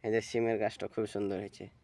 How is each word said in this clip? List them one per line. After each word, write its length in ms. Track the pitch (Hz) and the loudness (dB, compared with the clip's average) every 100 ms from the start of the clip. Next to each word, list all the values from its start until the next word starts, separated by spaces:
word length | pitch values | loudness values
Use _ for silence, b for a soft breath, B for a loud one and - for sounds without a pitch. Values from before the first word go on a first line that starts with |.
এই 60 | 113 | 4
যে 60 | 110 107 | 2 2
সিমের 280 | 120 113 110 | 2 2 2
গাছটা 240 | 107 - 95 | 0 -2 -6
খুব 100 | - 107 | -2 -2
সুন্দর 220 | 101 101 95 | -2 -2 -2
হয়েছে। 220 | 101 - 101 - | -6 -10 -16 -16